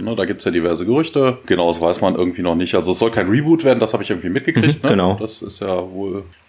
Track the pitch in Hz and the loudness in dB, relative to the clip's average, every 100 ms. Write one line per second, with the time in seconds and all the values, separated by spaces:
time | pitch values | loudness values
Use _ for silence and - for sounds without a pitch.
0 | 101 110 95 - 98 85 85 82 92 135 | -6 -4 -4 -4 -2 0 0 0 0 0
1 | 160 147 131 123 - 90 85 82 82 90 | 0 0 0 0 0 2 2 2 0 2
2 | 98 85 90 90 87 85 87 98 87 90 | 0 2 -2 -2 -2 0 0 0 0 0
3 | 113 113 92 123 151 165 139 123 - 113 | 0 0 0 2 2 4 4 4 2 -2
4 | 98 90 87 117 160 143 110 151 135 101 | -2 -4 -2 -2 0 2 2 2 2 2
5 | 90 101 110 - 101 - 98 90 92 92 | 2 0 -6 -10 -12 -8 -4 -4 -4 -8
6 | 98 98 90 _ | -8 -8 -10 _